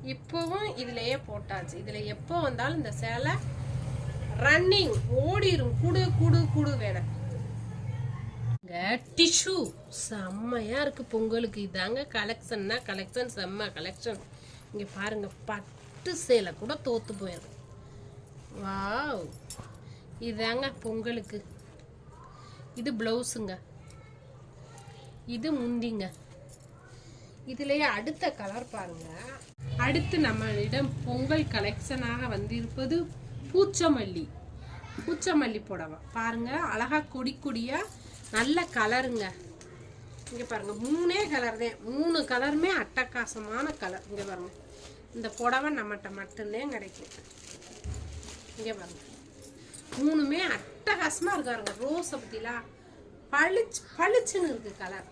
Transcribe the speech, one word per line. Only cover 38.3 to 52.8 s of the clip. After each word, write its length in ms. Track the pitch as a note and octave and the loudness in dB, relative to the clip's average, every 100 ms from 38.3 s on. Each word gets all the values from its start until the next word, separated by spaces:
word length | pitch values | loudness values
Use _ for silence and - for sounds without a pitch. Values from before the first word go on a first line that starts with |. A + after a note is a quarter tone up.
| A3 | 2
நல்ல 220 | B3 E4 E4+ B3 | 6 4 4 2
கலருங்க. 500 | G#3+ B3 C4 A#3 F#3+ - - - - - - - - - - | 4 4 2 0 -2 -6 -14 -16 -18 -16 -16 -16 -16 -14 -12
இங்க 120 | A#3+ A#3+ | -8 -4
பாருங்க, 240 | A3 G3+ G#3 | -4 -4 -2
மூணே 380 | B3 D#4 F4 F#4 G#4 | 2 4 4 4 4
கலர் 260 | C#4+ A#3+ A3 | 2 2 0
தான், 180 | A#3 A3 G#3+ | -2 -2 -4
மூணு 320 | C4 E4 E4 - | 2 4 4 4
கலருமே 400 | B3 C4+ D4+ F4 F4+ | 2 4 4 4 4
அட்டகாசமான 840 | G#3+ - B3+ B3 A3+ A3+ G#3 A3+ D4 - | 2 -2 -2 -2 -4 -6 -6 -2 -2 -2
கலர். 220 | F#3+ F#3 F#3 | -6 -6 -8
இங்க 140 | G3+ G3 | -8 -6
பாருங்க, 220 | F3+ F3+ - - - - - - A#3 | -6 -10 -12 -18 -18 -18 -18 -14 -8
இந்த 120 | A3+ - | -6 0
புடவை 300 | A#3+ C4 D4 C#4+ | 2 4 2 0
நம்மகிட்ட 320 | G#3 G#3 G3 G3 | -2 -6 -8 -10
மட்டும்தான் 540 | F#3+ A3 G#3 G#3+ C#4+ A#3 | -10 -8 -6 -4 -4 -6
கிடைக்கும். 380 | F#3+ - - - - - - - - - - - - - - - - - | -8 -14 -16 -16 -18 -18 -16 -16 -16 -12 -8 -8 -8 -12 -12 -14 -16 -8
இங்க 140 | A3 G#3 | -6 -6
பாருங்க, 200 | F3 E3 - - - - - - - - - - | -10 -14 -16 -18 -20 -20 -18 -18 -16 -16 -10 2
மூணுமே 440 | D4 D#4 C#4 D#4 F4+ A3+ | 4 6 4 2 2 0
அட்டகாசமா 760 | - - - G4+ D4+ - F4 F#4+ | -4 -6 0 2 2 2 2 2
இருக்கு 160 | B3 | 0
பாருங்க. 220 | A#3 G3+ - | -2 -4 -2
ரோஸை 360 | C4 E4 E4+ C4 | 0 0 0 -6
பத்திலா 320 | A3+ A3 A3+ A#3+ - - | -6 -8 -6 -6 -10 -18